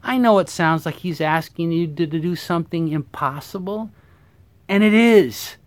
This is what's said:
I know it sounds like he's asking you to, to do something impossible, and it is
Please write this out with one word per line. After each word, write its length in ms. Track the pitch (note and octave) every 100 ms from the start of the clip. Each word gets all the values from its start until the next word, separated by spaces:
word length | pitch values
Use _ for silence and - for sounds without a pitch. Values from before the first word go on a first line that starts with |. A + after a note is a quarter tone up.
I 160 | - B3+
know 220 | A#3+ G#3
it 100 | E3+
sounds 340 | - E3 D#3+
like 120 | D#3+ -
he's 260 | F3+ D#3+
asking 520 | D#3 D#3+ D#3 - E3+
you 120 | E3 E3+
to, 220 | D3 E3
to 120 | D#3+
do 160 | D#3+ F3
something 520 | - E3+ E3 E3+ E3
impossible, 1040 | D3+ C#3 - C#3+ C#3+ - G3 F#3 G#3 A3 _ _ _ _ _ _ _ _
and 140 | G3
it 120 | G#3+
is 640 | G#3+ A#3 A3 C#3 G#2+ - -